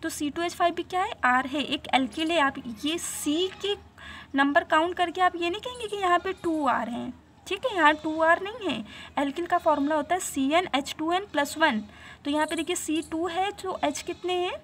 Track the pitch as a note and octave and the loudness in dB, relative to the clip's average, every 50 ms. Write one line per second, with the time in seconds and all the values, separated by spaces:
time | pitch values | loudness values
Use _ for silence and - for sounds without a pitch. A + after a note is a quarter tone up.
0 | - D#4+ - - D4+ D4 C4+ E4 E4+ F4 E4+ - F4+ F4 E4+ E4+ E4 - - F4+ | -6 -6 -6 -4 -4 -4 -2 -2 -2 -2 0 2 2 2 2 0 -6 -4 -2 -2
1 | F#4+ G#4+ - - - B3 B3 B3+ C4 C4 B3+ D4+ C4 - C4+ - - - - B3+ | -2 -2 -4 0 2 4 4 4 2 0 -2 -4 -2 -2 -4 -6 -4 0 2 2
2 | C4+ A3+ - - D#4+ D#4+ E4+ E4+ C#4+ C4+ C4+ - C4+ B3 A#3 - - C#4+ D#4+ E4+ | 2 2 -2 -4 -2 0 2 4 2 2 0 -2 -10 -10 -12 -6 -4 -2 -2 -2
3 | - - - - - D4+ D4 D#4+ F#4 F#4+ - - - G4 G4+ G4 - - _ - | -4 -6 -8 -4 -2 -2 0 0 0 -2 -4 -6 -4 -4 -4 -4 -6 -20 _ -20
4 | - - - - - - - C#4 C#4 C#4+ C#4+ E4+ F4 - - D#4 D#4+ F4 F4+ - | -18 -18 -16 -18 -18 -4 2 2 2 6 4 4 2 4 2 2 4 2 2 0
5 | F4+ F4 D#4 F#4 F#4 F4+ F4 E4+ E4+ F4 F4 G#4+ - B4 B4 B4 A#4+ G#4 G#4 G#4 | -2 -2 2 4 2 2 4 2 -2 -2 -2 -4 -6 -8 -10 -8 -8 -6 -6 -2
6 | G4 F4+ F4 F4 F4+ F#4+ F#4 - - F4 D#4+ D#4 D4 C4+ A#3 A#3 A#3 A3 A#3+ A#3+ | 2 4 4 4 2 0 -6 -4 -2 -2 0 2 2 2 2 2 0 -2 -4 -6
7 | A#3+ B3 B3+ - - _ - - - - F4 G#4 - C5 A4 F#4 D#4+ D4 D#4 D4+ | -6 -8 -10 -12 -16 _ -20 -20 -8 -6 -6 -2 -2 -2 0 6 6 6 6 4
8 | - E4 D#4 D#4+ D#4+ D#4+ E4+ F4 F#4 G4 A4 - G#4 F4 B3+ A3 G#3 - - - | 0 -4 0 2 6 6 4 4 2 -6 -8 -6 -4 -4 -4 -4 -6 -10 -14 -16
9 | - - - - D4 C#4 C4+ - E4+ E4+ - F4 F4 E4+ D4+ C#4+ C#4 C#4+ D#4+ D#4 | -18 -8 -2 -2 -2 -2 -2 -4 -2 0 0 2 4 4 4 4 4 2 2 0
10 | D4 D4+ E4+ F#4 F#4 - - C#4+ C4+ C4+ D4 E4+ F#4+ - - C4 - - - - | 0 0 0 -2 0 -2 -2 0 0 4 4 2 2 2 0 -2 -2 -2 -6 -4
11 | D#4 D#4+ F4 F#4 G4+ G4+ - D4 C#4+ C#4+ - D4+ D#4+ D#4 B3 G#3+ G#3 - - - | -2 0 0 0 -2 -2 -2 -2 -2 -2 0 2 2 4 4 2 -2 -6 -16 -20
12 | - - - - - C#4+ C#4+ D4+ D#4 D#4 E4+ E4 E4 - F4+ F4 - - D4+ D#4+ | -20 -20 -20 -10 -6 -2 0 0 0 0 0 -4 -2 -2 -4 -4 -2 -2 -2 -2
13 | D#4 - - D#4+ E4 F#4 E4 E4+ F#4+ G4+ G4+ G4 - F#4+ F#4 - - D4 C#4 - | -2 -4 -4 -2 -2 -2 0 0 -2 -2 -2 -6 -6 -6 -6 -2 -2 -2 -2 -4
14 | - - F4 - - F4 F4+ F4+ F4 F#4 A4 D#5 | -6 -8 -10 -6 -4 -2 -2 0 0 -2 -4 -6